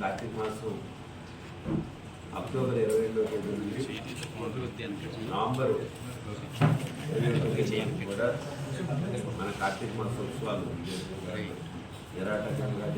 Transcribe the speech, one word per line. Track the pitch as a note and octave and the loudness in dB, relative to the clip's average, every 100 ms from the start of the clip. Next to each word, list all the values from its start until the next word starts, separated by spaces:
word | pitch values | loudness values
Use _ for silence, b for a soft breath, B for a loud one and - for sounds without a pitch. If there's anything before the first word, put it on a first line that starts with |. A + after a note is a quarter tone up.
కార్తీక | G2 F#2+ - - | 0 0 -4 -2
మాసం | G#2+ - - F#4+ F#4+ - - - - - - - - D#3+ - - - - - - | -2 -2 -4 -4 -6 -10 -10 -12 -12 -12 -10 -8 -2 0 0 -6 -12 -12 -8 -6
అక్టోబర్ | - C3 B2 A2+ | -2 0 2 4
ఇరవై | G#2+ G#2+ | 4 4
రెండవ | A2 A2 G#2+ | 4 4 2
తేదీ | G#2+ G2 | 2 0
నుండి | G2+ G#2 A2+ C3+ G#2+ - - - A2+ A2 A#2+ B2 - A2 G2 - A2+ A2 | -2 -2 -2 -2 -4 -6 -6 -6 -4 -4 -2 -4 -4 -6 -4 -6 -4 -2
నవంబర్ | - B2 B2+ - - - - - - - G#2 - - - - - - D3+ | 0 2 4 4 4 2 -6 -8 -8 -6 -6 -4 6 6 6 2 -4 0
ఇరవై | D3+ - | 4 6
ఒకటవ | - - - | 6 6 4
తేదీ | - G#3+ - - - | 4 4 2 0 0
కూడా | G3+ A#2 - - - - C3 - - - B2 B2 - | 2 4 2 -2 -4 -4 -2 0 2 2 0 0 0
మన | G2+ G2+ | -2 2
కార్తీక | G2 G2 A2+ G#2+ | 0 0 -2 -2
మాస | G#2 - G2 | -2 0 -2
ఉత్సవాలు | - A2 G2 F2 E2+ E2+ - - F#2 - F2+ G2+ - - B2+ A#2 - - F2+ | -2 -2 0 0 -2 -2 -4 -4 -6 -4 -4 -4 -6 -8 -8 -10 -10 -8 -4
నిరాటంకంగా | G2 G#2+ G#2+ - C3 G2+ - | 0 0 0 0 0 0 0